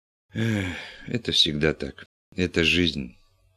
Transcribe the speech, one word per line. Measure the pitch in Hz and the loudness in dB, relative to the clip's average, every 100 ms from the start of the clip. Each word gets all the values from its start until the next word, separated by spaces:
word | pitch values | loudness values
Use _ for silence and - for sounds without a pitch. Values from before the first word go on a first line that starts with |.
| _ _ _ | _ _ _
Эх, | 110 113 107 92 85 - - - | -4 -2 0 -2 -8 -12 -16 -8
это | 120 - | -6 0
всегда | 76 85 73 78 | 2 2 2 2
так. | - 69 - - _ _ - | 0 -6 -12 -20 _ _ -2
Это | 90 87 | 0 2
жизнь. | 80 85 85 71 62 - _ _ _ | 4 4 2 0 -8 -12 _ _ _